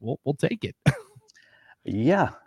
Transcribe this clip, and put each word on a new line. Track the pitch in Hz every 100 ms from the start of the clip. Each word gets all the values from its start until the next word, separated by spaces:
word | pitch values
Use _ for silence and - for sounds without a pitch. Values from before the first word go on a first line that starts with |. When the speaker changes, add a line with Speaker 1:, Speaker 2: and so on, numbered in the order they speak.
Speaker 1:
we'll, | 110 139
we'll | 131
take | 147 - 233
it." | - -
<laughs> | - 494 392 415 427 _ _ _ _ _
Speaker 2:
Yeah. | - 98 123 202 135 -